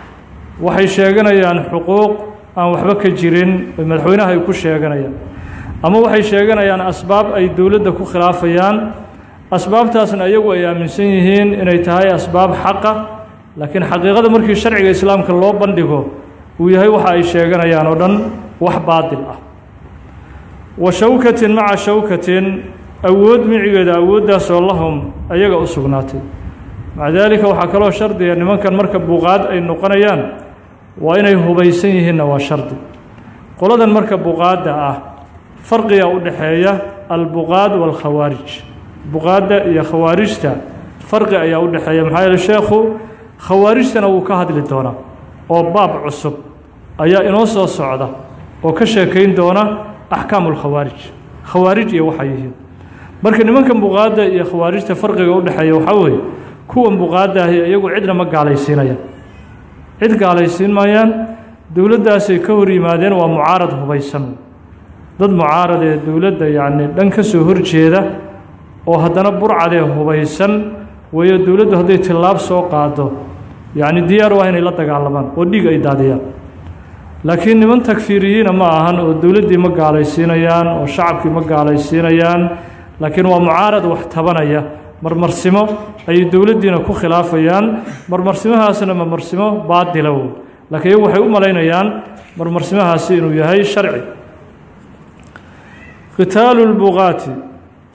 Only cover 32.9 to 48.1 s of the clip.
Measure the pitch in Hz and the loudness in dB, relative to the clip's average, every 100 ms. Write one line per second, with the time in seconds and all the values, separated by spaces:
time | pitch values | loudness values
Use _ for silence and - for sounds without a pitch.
32.9 | - - - - - - - 185 233 226 | -20 -20 -20 -20 -20 -20 -4 0 4 4
33.9 | 214 214 190 165 165 175 185 170 147 143 | 2 0 -2 -2 0 0 0 -2 -4 -4
34.9 | 123 - - - - - - - 226 220 | -6 -12 -20 -20 -20 -20 -20 -4 -2 2
35.9 | 202 180 180 175 151 156 165 185 196 - | 2 2 0 -4 -6 -2 0 0 0 -6
36.9 | - - 170 160 165 165 185 202 190 165 | -14 -6 -4 -4 -4 -2 0 2 0 -2
37.9 | 147 151 147 147 131 - - - - - | -2 -4 -2 -2 -4 -10 -18 -18 -20 -20
38.9 | - 151 156 160 190 190 202 180 160 147 | -18 -8 -4 0 2 2 0 2 0 0
39.9 | 165 165 175 208 - 143 131 - - - | 0 0 2 0 -2 -4 -6 -10 -18 -20
40.9 | - - 214 220 196 160 165 170 165 156 | -20 -4 -2 0 0 0 0 0 -2 -2
41.9 | 160 160 175 190 185 - 214 214 214 220 | 0 0 2 2 2 2 0 2 2 0
42.9 | - - - - - - 190 208 226 226 | -2 -12 -20 -20 -20 -2 2 4 4 2
43.9 | 233 196 190 - 190 165 151 135 135 131 | 0 0 0 0 -2 -2 -4 -2 -4 -4
44.9 | 107 - - - - - 170 165 190 190 | -8 -16 -20 -20 -20 -2 0 0 0 0
45.9 | 147 147 139 156 - - - - - - | -2 -8 -8 -8 -10 -16 -20 -20 -20 -20
46.9 | - 160 190 208 196 226 214 185 - 139 | -4 0 2 2 2 0 0 -2 -2 -4
47.9 | 131 131 | -4 -6